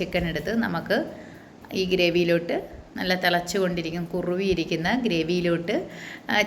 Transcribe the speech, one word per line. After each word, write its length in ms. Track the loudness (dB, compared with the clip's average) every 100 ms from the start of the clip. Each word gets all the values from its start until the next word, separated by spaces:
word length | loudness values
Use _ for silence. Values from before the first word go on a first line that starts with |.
ചിക്കൻ 240 | -2 -2 -2
എടുത്ത് 180 | -2 -2 0 0
നമുക്ക് 340 | -2 0 0 0 -8 -16 -20 -20 -20 -6 -2
ഈ 40 | 2
ഗ്രേവിയിലോട്ട് 640 | 4 4 4 4 2 2 -4 -4 -12 -12 -6
നല്ല 160 | -2 2
തിളച്ചുകൊണ്ടിരിക്കും, 800 | 2 2 0 0 0 0 -4 -4 -4
കുറുവിയിരിക്കുന്ന 760 | -4 -2 0 2 0 0 0 0 0
ഗ്രേവിയിലോട്ട്, 720 | 2 2 2 2 2 0 0 -2 -4 -10 -14 -12 -2
ആ, 120 | 0